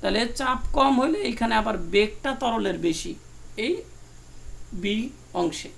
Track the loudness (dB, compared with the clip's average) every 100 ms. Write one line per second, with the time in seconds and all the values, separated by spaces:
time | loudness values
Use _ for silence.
0 | 0 0 0 -2 -2 0 2 4 6 6
1 | 4 2 0 0 2 2 2 0 2 4
2 | 4 0 -4 0 0 0 0 0 0 0
3 | -4 -10 -12 -18 -14 -4 -2 -2 -4 -16
4 | -18 -20 -18 -14 -12 -10 -8 -4 -2 0
5 | -2 -8 -10 -2 -2 -2 -10